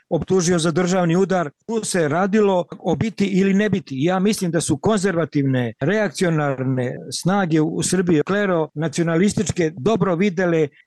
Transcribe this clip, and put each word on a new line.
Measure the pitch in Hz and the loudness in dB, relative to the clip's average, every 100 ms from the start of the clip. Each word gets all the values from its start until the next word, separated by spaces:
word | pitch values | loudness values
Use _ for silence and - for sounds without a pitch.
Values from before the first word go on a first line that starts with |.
| - | -2
optužio | 165 - 190 170 175 | -4 0 0 2 0
za | 165 | 0
državni | 160 175 190 170 175 | 0 0 2 2 2
udar. | 185 190 147 - - | 2 0 -2 -8 -6
Tu | 226 | -6
se | 208 185 151 | -2 0 0
radilo | 165 196 214 202 185 165 - | 0 2 2 4 2 -2 -6
o | 175 147 | -4 -2
biti | 226 - 196 | -2 -2 0
ili | 185 196 | 2 2
ne | 196 214 | 2 2
biti. | 196 - 131 | -2 -4 -2
Ja | 165 185 | 0 2
mislim | 202 202 175 | 0 0 -2
da | 160 | -2
su | - 143 | -2 0
konzervativne, | 196 214 196 170 160 147 139 127 120 - | 0 0 0 0 -2 0 0 0 -2 -2
reakcionarne | 147 214 196 - 180 156 147 131 131 127 123 139 - - | -2 0 -2 -2 0 0 -2 -2 -2 -2 -4 -6 -10 -6
snage | 170 202 175 160 | -2 0 2 2
u | 151 175 | 0 -2
Srbiji, | - 180 180 151 | -2 0 2 0
klero, | 147 202 202 170 151 | 0 0 0 0 -2
nacionalističke, | 151 156 175 170 165 202 - 175 - 160 160 | -4 -4 -2 0 2 2 0 -4 -2 -2 0
dobro | 190 220 185 165 | 0 0 0 0
videle | 208 170 180 160 147 _ | 0 0 0 2 0 _